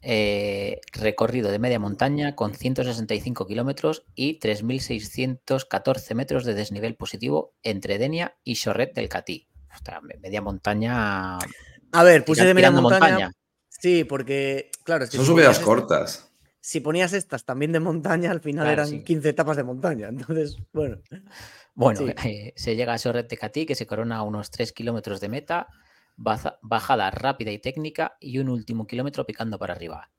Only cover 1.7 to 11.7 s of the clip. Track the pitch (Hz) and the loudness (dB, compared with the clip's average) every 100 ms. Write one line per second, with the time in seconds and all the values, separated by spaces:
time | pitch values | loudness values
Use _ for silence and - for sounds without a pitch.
1.7 | 117 101 101 131 147 147 143 107 101 127 | 0 -2 0 0 2 -2 -2 -4 -2 -4
2.7 | 131 127 113 110 107 104 117 92 107 127 | -2 -2 -4 -4 -4 -4 -6 -6 -4 -4
3.7 | 139 151 156 _ - 135 - 110 104 110 | -2 -2 -2 _ -6 -4 -2 -2 -2 -2
4.7 | 131 131 117 104 - 131 127 - 135 - | -4 -4 -8 -8 -4 -4 -4 -2 -2 0
5.7 | - - 127 - 113 - 139 123 101 107 | -2 0 -2 -2 -6 -2 -2 -2 -4 -4
6.7 | 101 110 113 - 101 120 143 - _ - | -6 -6 -8 -10 -6 -2 -2 -2 _ -6
7.7 | 98 95 101 127 160 175 _ - 117 - | -4 -4 -2 -2 -2 -6 _ -6 -4 -2
8.7 | 101 135 - 107 - - 87 _ - - | 0 0 -2 -4 -6 -6 -12 _ -20 -20
9.7 | - - 80 76 - 92 104 101 98 - | -18 -16 -14 -16 -18 -10 -8 -6 -6 -2
10.7 | 104 113 123 107 98 92 90 - - - | -2 -2 -2 -2 -2 -2 -2 -6 -10 -20